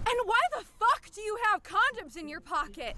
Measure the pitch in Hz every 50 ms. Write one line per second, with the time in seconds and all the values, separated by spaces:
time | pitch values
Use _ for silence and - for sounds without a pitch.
0 | - 440 494 480 494 381 440 494 605 719 605 523 392 - - - 415 466 554 -
1 | - - - - 427 427 427 466 466 427 415 427 _ - 330 381 466 539 571 453
2 | 392 294 220 320 320 294 294 320 - - 349 311 294 - - - 233 233 190